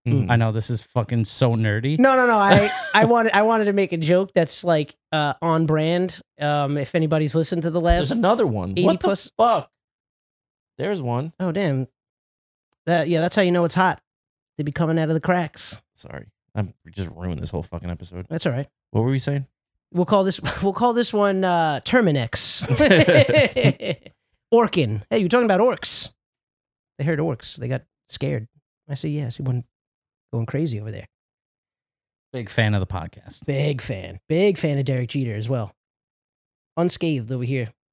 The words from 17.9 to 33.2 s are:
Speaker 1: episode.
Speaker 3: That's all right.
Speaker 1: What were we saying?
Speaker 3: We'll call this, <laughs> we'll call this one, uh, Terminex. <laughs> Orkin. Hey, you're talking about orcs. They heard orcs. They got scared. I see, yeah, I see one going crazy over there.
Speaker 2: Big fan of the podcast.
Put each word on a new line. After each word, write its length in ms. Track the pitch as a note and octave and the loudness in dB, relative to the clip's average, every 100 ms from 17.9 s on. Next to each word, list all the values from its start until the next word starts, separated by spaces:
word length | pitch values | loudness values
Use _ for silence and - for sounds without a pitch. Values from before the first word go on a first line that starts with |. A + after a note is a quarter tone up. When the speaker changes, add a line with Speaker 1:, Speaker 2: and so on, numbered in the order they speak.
Speaker 1:
episode. 360 | E2+ F2 F2+ F2+ | -10 -12 -16 -10
Speaker 3:
That's 180 | E3 D#3+ | -6 -4
all 60 | |
right. 160 | B2 C#3+ _ _ | -4 -8 _ _
Speaker 1:
What 120 | A2+ | -2
were 80 | A#2+ | 0
we 80 | C3+ | -2
saying? 280 | C#3 C#3+ C3 _ _ _ _ | -2 -6 -6 _ _ _ _
Speaker 3:
We'll 140 | F3 F3+ | -4 2
call 180 | G3+ | 2
this, 160 | F#3+ - | 2 -2
<laughs> 220 | - - | -6 -2
we'll 100 | G3 | -2
call 180 | F#3 A#3+ | 0 2
this 200 | A#3 A#3 | 2 0
one, 320 | G#3 G3+ F#3+ | 0 0 2
uh, 360 | F#3 F3 D#3+ C#3 | 2 2 0 -2
Terminex. 840 | - B3+ F#3+ C#3 A2+ - - - - | 0 2 4 2 -2 -4 -4 -4 -2
<laughs> 1500 | B2+ - F#3+ - - - D4+ C4 - - - G#3 D3+ - _ _ _ _ | 4 6 6 8 6 6 4 2 2 2 0 -4 -8 -14 _ _ _ _
Orkin. 500 | A#3 A3 F3+ A#2 G#2+ - | 4 4 2 0 -4 -2
Hey, 80 | A3+ | 0
you're 100 | F3 | 2
talking 160 | B3 A3+ | 2 4
about 140 | F#3+ | 4
orcs. 520 | B3 G3 - - - - _ _ _ _ _ _ _ - | 2 0 -6 -8 -10 -14 _ _ _ _ _ _ _ -6
They 60 | |
heard 140 | C#3+ D3+ | -2 -2
orcs. 380 | D#3+ A#2 - - | -2 -4 -10 -10
They 120 | B2 | -6
got 140 | B2+ - _ _ | -6 -8 _ _
scared. 400 | - C#3+ C3+ A2 _ _ _ - | -8 -4 -4 -8 _ _ _ -12
I 60 | |
see, 160 | C#3 D3+ | -8 -6
yeah, 160 | D3 B2 | -6 -6
I 20 | |
see 140 | - | -6
one 220 | C3 B2 - _ _ _ _ _ _ | -4 -4 -6 _ _ _ _ _ _
going 140 | A#2 A2+ | -6 -4
crazy 340 | C#3 D#3+ G#2+ | -4 -4 -6
over 100 | G#2+ | -10
there. 160 | A2 - _ _ _ _ _ _ _ _ _ _ _ _ | -12 -16 _ _ _ _ _ _ _ _ _ _ _ _
Speaker 2:
Big 160 | B2+ G#2+ | -10 -4
fan 240 | - G#2+ | 0 2
of 80 | G#2 | 0
the 60 | F2+ | -2
podcast. 580 | F#2 E2 - | -6 -10 -16